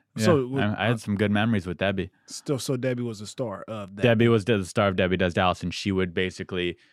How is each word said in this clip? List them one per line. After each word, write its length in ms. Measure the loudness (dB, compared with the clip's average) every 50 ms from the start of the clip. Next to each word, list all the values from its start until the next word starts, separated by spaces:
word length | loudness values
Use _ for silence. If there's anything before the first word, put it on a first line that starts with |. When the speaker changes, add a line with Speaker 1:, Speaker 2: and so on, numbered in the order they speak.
| _ _ -6
Speaker 1:
Yeah, 80 | 0 2
Speaker 2:
So, 180 | 4 4 4 2
w-, 180 | 0 -2 -2
Speaker 1:
I, 220 | -2 -2 -2 0 0
I 40 | 0
had 60 | 0
Speaker 2:
uh, 40 | -2
Speaker 1:
some 160 | -2 -2 0
good 140 | 0 2 2
memories 340 | 2 2 2 2 0 0 -2
with 120 | -4 -4 -2
Debbie. 320 | -2 -2 -2 -2 -4 -6 -10 _ _
Speaker 2:
Still, 320 | -18 -18 -10 -6 -4 -4 -2
so 180 | -2 -4 -4
Debbie 280 | -2 -2 -4 -4 -4 -6
was 160 | -8 -8 -10
the 80 | -14 -14
star 340 | -10 -10 -8 -8 -8 -10 -10 -12
of 260 | -10 -10 -12 -12 -4
that. 60 | 2 4
Speaker 1:
Debbie 240 | 4 6 6 6 6
was 160 | 6 4 4
the 180 | 2 0 0 0
star 240 | -2 0 2 2 2
of 80 | 2
Debbie 200 | 2 2 2 2
Does 160 | 2 2 2 2
Dallas, 300 | 2 2 2 2 0 -4
and 100 | -6 -6
she 200 | -4 -2 -2 0
would 200 | 0 0 0 -2
basically, 640 | -2 -4 -4 -4 -8 -10 -8 -4 -4 -4 -4 -4 -8 _ _